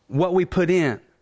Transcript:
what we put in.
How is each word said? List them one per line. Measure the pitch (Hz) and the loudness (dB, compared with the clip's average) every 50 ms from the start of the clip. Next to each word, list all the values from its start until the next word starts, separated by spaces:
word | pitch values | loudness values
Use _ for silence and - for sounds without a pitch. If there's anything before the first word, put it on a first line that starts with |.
| _ _ | _ _
what | - 139 175 185 180 | -2 -2 0 2 2
we | 190 180 | 0 0
put | 180 - 190 180 160 | 0 0 -2 0 2
in. | 185 185 160 135 110 98 - _ _ _ | 2 2 0 0 -2 -6 -10 _ _ _